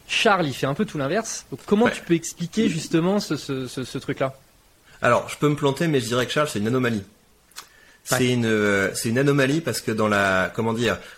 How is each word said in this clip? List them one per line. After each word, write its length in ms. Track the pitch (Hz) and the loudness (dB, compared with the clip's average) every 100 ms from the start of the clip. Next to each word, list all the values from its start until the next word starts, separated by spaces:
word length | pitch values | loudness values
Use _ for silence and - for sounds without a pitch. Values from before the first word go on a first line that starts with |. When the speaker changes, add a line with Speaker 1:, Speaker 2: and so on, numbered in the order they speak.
| - | -6
Speaker 1:
Charles, 380 | - 226 190 151 | 0 2 2 0
il 60 | |
fait 140 | 123 135 | -2 -2
un 80 | |
peu 100 | 147 | -2
tout 140 | 214 151 | -4 -4
l'inverse. 480 | 135 196 220 - - | -2 -2 -4 -8 -12
Donc, 100 | - | -10
comment 220 | - 208 233 | 0 4 4
Speaker 2:
Ouais. 60 | |
Speaker 1:
tu 100 | - | 0
peux 120 | - | 0
expliquer 540 | 170 - - 170 - 226 | 0 0 -10 -6 0 0
justement 520 | 160 135 165 175 202 | 0 0 0 2 0
ce, 160 | 202 147 | 0 -6
ce, 300 | - 135 123 | -4 -6 -6
ce, 180 | - | -8
ce 140 | 123 139 | -8 -8
truc-là ? 380 | - 135 135 - _ _ _ _ _ - | -6 -4 -4 -6 _ _ _ _ _ -2
Speaker 2:
Alors, 280 | 117 113 - | 2 2 0
je 80 | - | -2
peux 100 | 147 | 0
me 60 | 143 | 2
planter, 300 | 143 135 170 | 0 0 2
mais 140 | 143 | 0
je 60 | 110 | 0
dirais 200 | 120 120 | 0 0
que 60 | |
Charles, 160 | 151 147 | 0 0
c'est 60 | 104 | 0
une 80 | 107 | -2
anomalie. 300 | 127 123 110 92 _ _ _ _ - - _ - - - | 0 0 -2 -6 _ _ _ _ -20 -20 _ -20 -14 -2
Speaker 1:
Ouais. 80 | 127 | 0
Speaker 2:
C'est 100 | 123 | 2
une, 180 | 123 113 | 2 2
euh, 460 | 107 104 101 95 | 2 4 2 2
c'est 160 | - 120 | -2 -2
une 80 | 120 | 0
anomalie 420 | 143 143 131 156 | 2 4 2 0
parce 200 | 156 110 | -2 -6
que 120 | - | -4
dans 160 | 107 107 | 0 2
la, 420 | 101 98 95 90 | 2 2 2 0
comment 180 | - 113 | -2 -2
dire, 260 | 113 117 92 - | 0 0 -2 -6